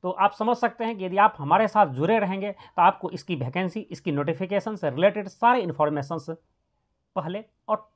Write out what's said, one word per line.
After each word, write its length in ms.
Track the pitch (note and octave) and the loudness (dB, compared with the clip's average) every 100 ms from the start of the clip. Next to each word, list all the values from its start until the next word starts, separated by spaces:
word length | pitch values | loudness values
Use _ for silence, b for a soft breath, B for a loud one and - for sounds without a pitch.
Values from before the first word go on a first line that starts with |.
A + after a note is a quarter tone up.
तो 80 | F3+ | -6
आप 200 | F#3 G3 | 2 2
समझ 240 | - A3+ A#3+ | 2 -2 0
सकते 280 | A#3+ A#3 A3+ | -2 -2 -8
हैं 120 | A3 | -6
कि 80 | F#3 | -4
यदि 120 | F#3+ | 4
आप 180 | G#3+ G#3 | 4 2
हमारे 300 | C#3+ F#3 A3 | 2 2 4
साथ 260 | G#3+ F#3+ | 4 2
जुड़े 240 | B2+ E3 A3 | 2 2 2
रहेंगे 320 | G3+ G3 G3+ | 0 -4 -6
तो 300 | G3 - - | -10 -10 4
आपको 280 | F3 - F3+ | 4 4 -8
इसकी 260 | F3 - E3 | -10 -6 -6
वैकेंसी, 440 | B2 D3+ F#3 A3 | -4 -4 -4 -6
इसकी 300 | - E3+ - | -12 -10 -4
नोटिफिकेशन 640 | C#3+ D3 - F#3 G3+ A3 G#3 | -2 -2 -4 -2 -2 -4 -4
से 140 | D#3 | -4
रिलेटेड 380 | B2+ F#3+ G#3 F#3+ | 2 0 0 -12
सारे 340 | - A#3 B3 | 0 2 2
इन्फॉर्मेशंस 680 | F3 C#3+ D3+ D3 C#3 E3 D3+ E3 _ _ _ _ _ _ _ - | 0 0 0 0 -6 -8 -8 -14 _ _ _ _ _ _ _ -8
पहले 280 | D#3+ F#3+ A3+ _ - | -6 -10 -12 _ -6
और 220 | G#3+ - | -6 -6